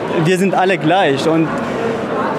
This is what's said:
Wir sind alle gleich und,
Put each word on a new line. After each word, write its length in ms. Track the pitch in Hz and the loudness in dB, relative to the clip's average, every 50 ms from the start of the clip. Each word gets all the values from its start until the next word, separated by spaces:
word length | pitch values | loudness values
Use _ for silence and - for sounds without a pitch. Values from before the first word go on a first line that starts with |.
| - - - - 160 | -4 -4 -2 0 2
Wir 140 | 160 185 175 | 2 2 2
sind 180 | 190 196 185 | 2 2 2
alle 220 | 185 185 185 190 160 | 2 2 2 2 2
gleich 500 | 147 156 170 190 190 151 139 131 - 160 | 2 2 2 4 4 2 2 2 2 2
und, 220 | 160 165 165 147 - - - - - - - - - - - - - - - - - | 2 2 2 0 -2 -4 -6 -4 -4 -4 -4 -4 -4 -4 -4 -4 -4 -4 -4 -4 -4